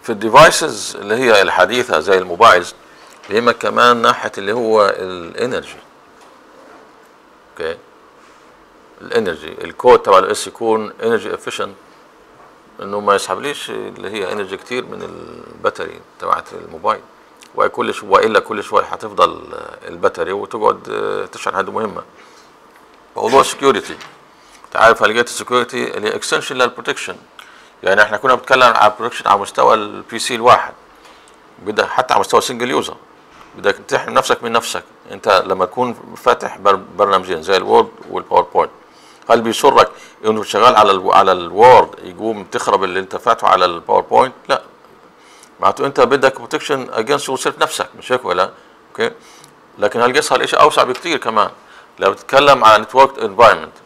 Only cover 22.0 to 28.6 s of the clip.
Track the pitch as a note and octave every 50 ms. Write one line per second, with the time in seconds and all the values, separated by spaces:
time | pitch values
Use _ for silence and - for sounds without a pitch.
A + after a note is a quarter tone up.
22 | - - _ - - - - - - _ _ _ _ _ _ _ _ _ _ _
23 | _ _ _ - A2 A2+ B2 C3+ C#3 - - - C#3 C#3 A#2 G2 - - D#2+ -
24 | - - - _ _ _ _ _ _ _ _ - - _ - - A2 A2+ A2+ -
25 | A2+ G#2 G#2+ A#2+ A#2 - - - G#2+ - B2 B2 B2 A#2+ - B2 B2 - - G#2+
26 | G#2 G#2+ G2 - - - D#3+ D3+ - - C#3+ B2+ B2 A#2+ - - A#2 - C#3 -
27 | - - F2+ - _ _ _ - - - - - - _ _ _ - F2+ F#2+ G#2
28 | G#2 G#2+ G#2+ G#2 - C3 B2+ A#2 - - C3 C3